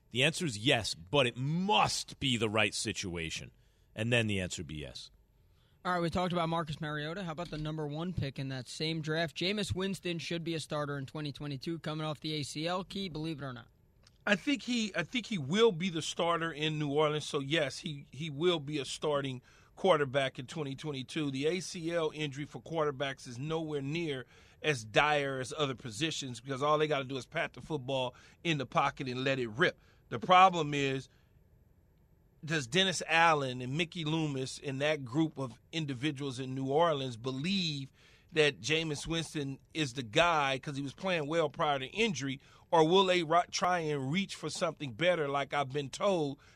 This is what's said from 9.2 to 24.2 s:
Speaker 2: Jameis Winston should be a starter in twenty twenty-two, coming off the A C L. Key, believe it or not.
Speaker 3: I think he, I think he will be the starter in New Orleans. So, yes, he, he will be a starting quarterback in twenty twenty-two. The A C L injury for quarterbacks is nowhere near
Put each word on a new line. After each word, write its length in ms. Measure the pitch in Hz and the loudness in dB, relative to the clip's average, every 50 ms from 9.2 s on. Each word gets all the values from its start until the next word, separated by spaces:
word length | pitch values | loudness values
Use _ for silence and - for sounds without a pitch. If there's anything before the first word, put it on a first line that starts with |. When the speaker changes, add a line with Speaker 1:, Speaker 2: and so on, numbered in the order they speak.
| 170 156 - | 0 -2 -2
Speaker 2:
Jameis 380 | - 170 180 208 214 196 - - | -2 0 0 0 0 -2 -4 -2
Winston 440 | 175 190 196 190 - - 180 175 165 | -2 -2 -2 -4 -4 -4 -4 -4 -4
should 260 | 131 - 170 170 165 | -4 -4 -4 -4 -4
be 100 | 170 165 | -4 -4
a 60 | 156 | -4
starter 360 | 139 - 156 151 147 143 143 143 | -4 -4 -4 -4 -4 -4 -4 -6
in 80 | 135 | -6
twenty 260 | 127 - 156 151 143 127 | -6 -8 -6 -6 -6 -6
twenty-two, 460 | - 147 147 143 127 - 175 170 160 | -8 -8 -8 -6 -6 -6 -6 -6 -6
coming 260 | - 156 151 156 156 | -4 -6 -4 -4 -4
off 140 | 156 151 - | -4 -4 -4
the 140 | - 151 156 | -4 -4 -4
A 80 | 151 139 | -4 -4
C 240 | - - 151 156 | -4 -6 -4 -4
L. 180 | 170 180 190 180 | -2 -2 -2 -4
Key, 240 | - - 196 196 185 | -6 -6 -6 -6 -6
believe 340 | 143 151 156 165 160 135 139 | -6 -4 -4 -4 -6 -6 -8
it 20 | |
or 80 | 135 123 | -10 -10
not. 140 | 117 - - _ _ _ _ _ _ - - _ _ _ | -12 -14 -18 _ _ _ _ _ _ -20 -20 _ _ _
Speaker 3:
I 100 | 202 208 | 0 2
think 260 | - - 294 277 220 - | 2 2 0 0 0 0
he, 300 | - 247 240 220 214 - | -2 0 0 0 0 -2
I 60 | 170 170 | -2 -4
think 240 | - - 247 214 | -2 -4 -4 -4
he 120 | - 226 180 | -2 -4 -4
will 340 | 135 127 170 214 226 233 190 | -2 0 4 6 6 6 6
be 180 | 156 175 190 | 4 -2 -2
the 120 | 160 160 143 | -2 -2 -4
starter 500 | - - - - 170 170 165 165 165 156 | -4 -2 0 0 2 2 2 0 -2 -2
in 260 | 139 151 156 156 151 | -2 -2 -2 0 0
New 100 | 151 143 | 0 0
Orleans. 340 | 139 147 156 151 151 151 143 | 4 4 4 4 2 0 -4
So, 160 | - - 151 | -4 -4 -4
yes, 380 | 139 135 151 165 151 131 - - | -2 0 0 0 0 0 -4 -6
he, 260 | - 165 147 143 - - | -8 -8 -10 -10 -12 -16
he 180 | - 127 160 165 | -12 -10 -8 -8
will 300 | 139 135 160 180 175 160 | -4 0 2 2 2 2
be 180 | 139 139 151 143 | -2 -4 -4 -4
a 60 | 131 | -4
starting 560 | - - - - 156 147 139 139 135 127 123 - - - - - _ _ | -4 -6 -4 -2 0 0 0 0 -2 -6 -8 -12 -18 -20 -20 -20 _ _
quarterback 640 | - - 190 170 151 147 127 120 139 135 131 - - | 0 4 6 6 6 4 2 2 0 0 0 -2 -6
in 80 | 131 | -12
twenty 280 | - - 165 147 135 135 | -10 -8 -8 -6 -6 -6
twenty-two. 540 | 131 - 156 143 131 127 - - 170 151 143 135 | -8 -8 -8 -6 -6 -8 -6 -4 -2 -2 -2 -2
The 140 | 131 139 | 0 0
A 140 | 156 175 190 | 0 0 0
C 300 | 170 - - 185 160 160 170 | -4 -6 -8 -6 -6 -2 -2
L 200 | 170 160 151 - | 0 0 -2 -2
injury 300 | 151 156 147 127 139 151 | -4 -4 -4 -4 -8 -10
for 160 | - - 147 | -10 -10 -14
quarterbacks 680 | 107 - 160 165 151 147 139 127 143 135 135 - - | -12 -6 -2 0 0 0 0 -2 -4 -4 -4 -8 -12
is 120 | 131 120 117 | -14 -10 -8
nowhere 440 | 139 156 160 165 160 151 151 143 135 | -4 -4 -2 -2 -2 -2 -4 -4 -4
near 440 | 139 151 170 170 156 139 131 | -2 -2 -2 -2 -2 -4 -6